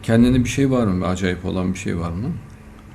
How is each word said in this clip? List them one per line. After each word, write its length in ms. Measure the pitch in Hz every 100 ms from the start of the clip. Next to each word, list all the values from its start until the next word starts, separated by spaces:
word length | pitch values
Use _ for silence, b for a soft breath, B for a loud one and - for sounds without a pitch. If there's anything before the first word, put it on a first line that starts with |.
Kendine 400 | - 113 123 127
bir 60 | 120
şey 220 | - 139
var 140 | 127 110
mı? 160 | 92
Bir 80 | 90
acayip 360 | 90 92 90 90
olan 280 | 90 92
bir 60 | 92
şey 200 | 101 92
var 120 | 87
mı? 160 | 85 127 - - - - - -